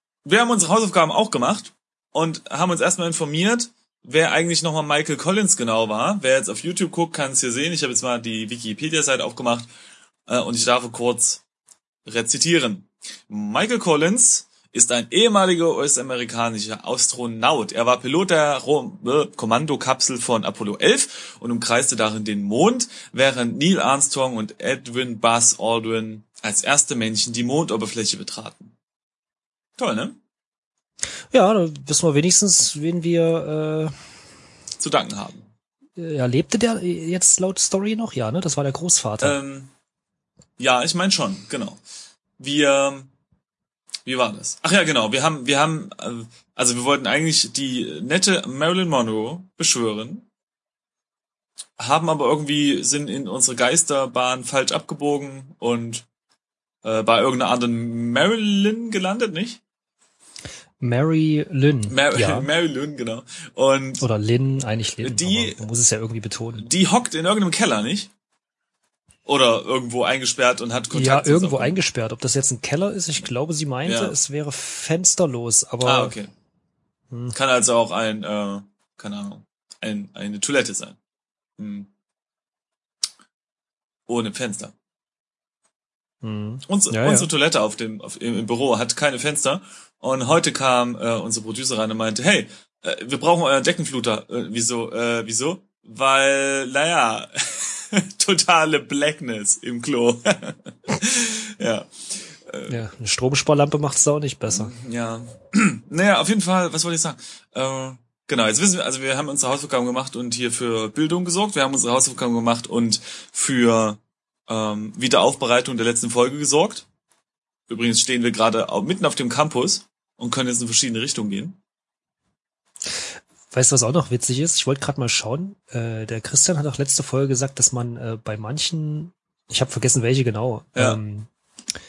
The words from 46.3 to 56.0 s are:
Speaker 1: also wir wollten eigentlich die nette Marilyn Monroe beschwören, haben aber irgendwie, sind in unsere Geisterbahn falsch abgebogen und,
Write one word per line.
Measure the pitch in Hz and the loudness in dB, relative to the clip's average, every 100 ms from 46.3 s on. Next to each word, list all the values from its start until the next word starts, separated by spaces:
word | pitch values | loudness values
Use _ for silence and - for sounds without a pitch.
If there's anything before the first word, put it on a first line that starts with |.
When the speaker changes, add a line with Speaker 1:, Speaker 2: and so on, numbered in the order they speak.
| - _ | -20 _
Speaker 1:
also | - - 240 | -2 0 0
wir | |
wollten | 127 139 113 | 2 2 2
eigentlich | 139 160 151 - | 0 2 0 0
die | - 135 127 - 78 | -4 -4 -4 -6 -6
nette | 117 170 202 185 - | -2 0 2 0 -2
Marilyn | 131 156 185 180 | -2 0 0 2
Monroe | 139 113 107 110 170 - - | 2 0 -2 -4 -8 -12 -4
beschwören, | 165 131 113 104 113 214 - _ _ _ _ _ _ _ _ _ _ _ _ - - - | 0 2 0 -2 -8 -14 -18 _ _ _ _ _ _ _ _ _ _ _ _ -20 -20 -8
haben | 113 156 165 | 0 2 2
aber | 151 131 | 2 2
irgendwie, | 151 147 147 147 - | 2 0 2 2 2
sind | - 147 143 | 0 -2 -4
in | 131 104 | -6 -6
unsere | 123 127 123 | -2 -2 2
Geisterbahn | 123 127 - 139 131 123 127 127 | 2 2 2 0 0 0 0 -2
falsch | 120 135 127 | -2 0 0
abgebogen | 151 - 151 147 143 139 135 135 - | -2 -4 -4 -2 -2 -4 -14 -18 -6
und, | 117 117 117 113 | -4 -2 -4 -10